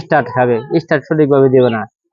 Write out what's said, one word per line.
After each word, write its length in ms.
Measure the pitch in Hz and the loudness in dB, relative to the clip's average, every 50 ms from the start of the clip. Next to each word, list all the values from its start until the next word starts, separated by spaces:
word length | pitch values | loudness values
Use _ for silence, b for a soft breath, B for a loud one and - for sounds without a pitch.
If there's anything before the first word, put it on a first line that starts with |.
স্টার্ট 260 | 160 - 156 143 127 120 | 0 0 -2 -2 -2 -2
খাবে, 280 | - 127 123 123 120 110 127 - 170 165 | -2 -2 0 0 -2 -4 -4 -4 -4 -4
স্টার্ট 240 | - - 160 139 - | -2 -2 -4 -4 -4
সঠিকভাবে 440 | - 160 151 151 135 143 135 135 131 | -2 -2 0 0 2 2 2 2 4
দিবে 220 | 127 131 123 120 | 4 4 2 2
না, 120 | 113 107 104 - _ _ _ _ | 0 -4 -8 -12 _ _ _ _